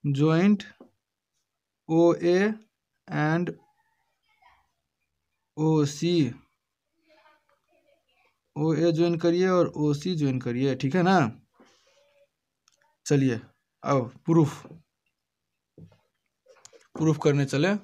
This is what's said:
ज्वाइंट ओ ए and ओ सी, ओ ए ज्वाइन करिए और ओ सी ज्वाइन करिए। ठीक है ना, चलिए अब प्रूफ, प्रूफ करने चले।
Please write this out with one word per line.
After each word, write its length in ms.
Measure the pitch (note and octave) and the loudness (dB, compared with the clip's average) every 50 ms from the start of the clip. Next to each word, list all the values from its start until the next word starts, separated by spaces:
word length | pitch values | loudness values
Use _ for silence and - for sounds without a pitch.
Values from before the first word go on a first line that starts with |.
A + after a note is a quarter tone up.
| - | -2
ज्वाइंट 580 | D3 C#3 C3+ D3 D#3+ D#3+ E3 F#3 G3+ G#3 G3 - - - _ - _ _ _ _ _ _ _ _ _ _ _ _ _ _ _ _ _ _ _ _ - | -4 0 0 2 2 2 4 4 4 2 2 -2 -16 -20 _ -20 _ _ _ _ _ _ _ _ _ _ _ _ _ _ _ _ _ _ _ _ -2
ओ 240 | D#3+ E3 E3+ E3+ - | 2 4 4 4 2
ए 400 | E3 E3+ F3 F3+ F#3 G3+ G#3+ G#3+ - - _ _ _ _ _ _ _ _ | 2 0 0 2 2 0 0 -2 -6 -14 _ _ _ _ _ _ _ _
and 440 | - - D3 D3+ D#3 D#3+ E3+ F3 - D#3+ - _ _ _ _ _ _ _ _ _ _ _ _ _ _ _ _ _ - _ _ _ _ _ _ _ _ _ _ _ _ _ _ _ _ _ _ _ _ _ | -8 -4 -2 -2 0 0 -2 -2 -6 -8 -14 _ _ _ _ _ _ _ _ _ _ _ _ _ _ _ _ _ -20 _ _ _ _ _ _ _ _ _ _ _ _ _ _ _ _ _ _ _ _ _
ओ 280 | - D#3 D#3+ D#3+ D#3 D3 | -2 0 2 2 2 0
सी, 460 | C#3+ - - D#3+ E3+ F3 E3+ C#3+ A#2 - - _ _ _ _ _ _ _ _ _ _ _ _ _ D#4+ D#4 D#4 D4+ D#4 D#4 D#4 _ _ D4 _ _ _ E4 _ _ _ _ _ _ _ _ _ _ _ _ _ _ _ _ | -2 -4 -4 -2 0 0 0 0 -2 -4 -12 _ _ _ _ _ _ _ _ _ _ _ _ _ _ _ _ _ _ _ _ _ _ _ _ _ _ _ _ _ _ _ _ _ _ _ _ _ _ _ _ _ _ _
ओ 180 | D3 D3+ D#3+ D#3+ | -4 -2 -2 0
ए 180 | D#3 E3 E3+ | 0 0 0
ज्वाइन 260 | E3 D#3 E3+ F3 E3+ | 2 2 0 0 0
करिए 300 | E3 E3+ E3+ E3+ F3+ F#3 | 0 0 0 0 0 0
और 200 | F#3 F#3 F3+ E3 | 2 2 2 0
ओ 260 | - - C#3+ D3+ D3+ D3 | 0 -2 -4 -2 -2 -2
सी 220 | D3 - F#3 F#3 | -2 -4 -6 -4
ज्वाइन 240 | D#3 D3 C#3 C3 B2+ | -2 -2 -2 -2 -4
करिए। 360 | - B2 A#2 B2 C3+ C#3 C3 | -6 -6 -4 -2 -2 -2 -2
ठीक 200 | C3 - C3+ C3+ | -2 -4 -2 0
है 80 | F#3 F3 | 0 2
ना, 160 | F3+ F#3+ F3+ C#3 A2 - - _ _ _ _ - _ _ _ _ _ _ _ _ _ _ C#5+ C#5+ _ _ _ _ _ _ _ _ _ _ _ _ _ _ _ _ | 2 2 2 2 0 -4 -10 _ _ _ _ -20 _ _ _ _ _ _ _ _ _ _ _ _ _ _ _ _ _ _ _ _ _ _ _ _ _ _ _ _
चलिए 340 | - D3 C#3 C3+ C3 A#2 G#2+ - - _ _ _ _ _ _ - | 0 0 2 2 0 -2 -4 -10 -16 _ _ _ _ _ _ -4
अब 260 | B2 C#3+ C3+ B2 - - - _ | -2 -2 -2 -2 -6 -12 -12 _
प्रूफ, 400 | - E3 E3 D3+ C#3 - - - - - - _ _ _ _ _ _ _ _ _ _ _ _ _ _ _ _ _ _ _ - - - _ _ _ _ _ _ _ _ _ _ _ _ _ _ _ - _ - _ _ _ | 0 2 2 2 2 -2 -12 -20 -20 -20 -20 _ _ _ _ _ _ _ _ _ _ _ _ _ _ _ _ _ _ _ -20 -20 -20 _ _ _ _ _ _ _ _ _ _ _ _ _ _ _ -20 _ -20 _ _ _
प्रूफ 220 | - D#3+ D#3+ D#3 D3+ - | -2 0 0 0 2 2
करने 220 | D#3 C#3+ C#3+ C#3 | 2 2 2 0
चले। 300 | C3+ - C3+ D#3 F#3 G#3 G#3 | -2 -2 0 0 0 -2 -4